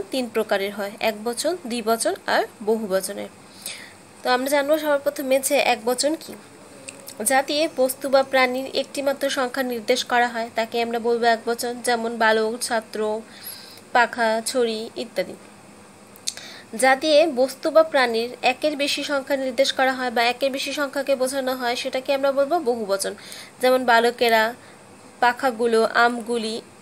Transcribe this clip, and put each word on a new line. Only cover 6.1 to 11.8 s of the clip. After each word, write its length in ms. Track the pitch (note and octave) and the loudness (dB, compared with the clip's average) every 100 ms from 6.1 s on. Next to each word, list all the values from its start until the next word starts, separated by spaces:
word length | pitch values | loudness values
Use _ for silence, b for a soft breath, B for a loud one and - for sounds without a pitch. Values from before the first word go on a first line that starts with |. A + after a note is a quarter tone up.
| D#4+ | -2
কী। 100 | - - - - - - - - - - A3 | -8 -16 -18 -20 -20 -20 -18 -18 -16 -6 0
যা 100 | C4+ | 2
দিয়ে 220 | C#4 D4 D#4+ C4 | 2 0 0 0
বস্তু 300 | B3+ - C#4 | 0 0 2
বা 80 | C4+ | 2
প্রাণীর 440 | C4 C4 B3+ B3+ C4+ - | 4 2 2 0 -4 -4
একটিমাত্র 420 | C4+ C#4+ C#4 C#4 C#4 | -4 -4 -2 -2 -2
সংখ্যা 320 | C4+ B3 C4+ | -2 -2 -2
নির্দেশ 380 | B3+ A#3 A3 B3+ | -4 -4 0 -2
করা 240 | - A#3+ A#3+ | 2 2 2
হয় 200 | A#3 A#3 | 0 -4
তাকে 220 | - A3+ A#3 | -4 -2 -2
আমরা 160 | A#3 A#3 | -2 -2
বলবো 260 | A#3 A#3 A#3 | 0 2 2
এক 140 | A3+ A#3 | 2 0
বচন, 260 | A#3 B3 B3 | -4 -4 -4